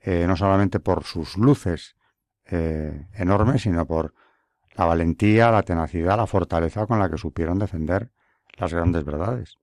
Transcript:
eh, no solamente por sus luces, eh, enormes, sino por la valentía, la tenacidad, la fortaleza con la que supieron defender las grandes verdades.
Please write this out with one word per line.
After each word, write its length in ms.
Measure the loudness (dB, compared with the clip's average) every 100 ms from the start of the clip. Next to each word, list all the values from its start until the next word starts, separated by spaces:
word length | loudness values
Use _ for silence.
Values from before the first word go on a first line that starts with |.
eh, 260 | 0 0 2
no 100 | 2
solamente 420 | 2 2 2 0
por 260 | 0 -2
sus 340 | -2 -10 -8 0
luces, 580 | 2 2 0 -6 -8 _ _ _ _ _
eh, 640 | _ -2 -2 -2 -6 -8 -14
enormes, 480 | -6 0 2 2 2
sino 240 | 0 0 0
por 280 | -2 -2 _ _ _ _ _ _
la 100 | 0
valentía, 680 | 2 4 2 2 4 4 6
la 120 | 4
tenacidad, 540 | 2 -2 -2 -2 0 0
la 100 | 0
fortaleza 600 | 0 0 0 -2 -2 -2
con 120 | 0
la 100 | 0
que 100 | -2
supieron 400 | -6 -4 -2 -2
defender 520 | -2 -4 -2 -2 -4 _ _ _ _ -8
las 160 | -4
grandes 300 | 0 0 0
verdades. 540 | -2 -4 -4 -6 -10 -18